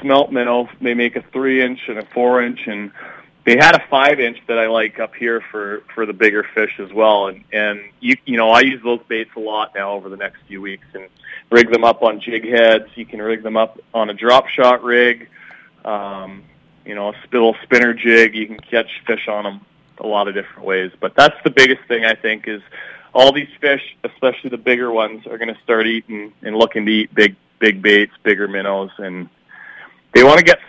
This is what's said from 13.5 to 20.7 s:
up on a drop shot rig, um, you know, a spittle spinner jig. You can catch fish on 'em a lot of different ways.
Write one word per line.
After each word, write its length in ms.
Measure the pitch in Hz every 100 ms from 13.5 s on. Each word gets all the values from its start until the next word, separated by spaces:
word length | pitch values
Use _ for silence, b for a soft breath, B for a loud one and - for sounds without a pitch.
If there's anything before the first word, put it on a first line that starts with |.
| 110
up 220 | 110 - -
on 160 | 117 107
a 60 |
drop 340 | 98 113 127 131
shot 340 | - 123 123
rig, 460 | 123 120 123 117 117 B B B B B
um, 580 | 110 104 101 98 95 98 - _ _ _
you 100 | -
know, 160 | 104 101
a 40 | -
spittle 300 | - 123 113 110
spinner 300 | - 123 120
jig. 420 | 113 117 113 113
You 120 | 110 104
can 120 | 110
catch 300 | - 117 113 - -
fish 220 | 110 -
on 180 | 104 104
'em 140 | 101 _ _ _ -
a 80 | 110
lot 220 | 104 101
of 60 |
different 300 | 98 98 -
ways. 260 | 98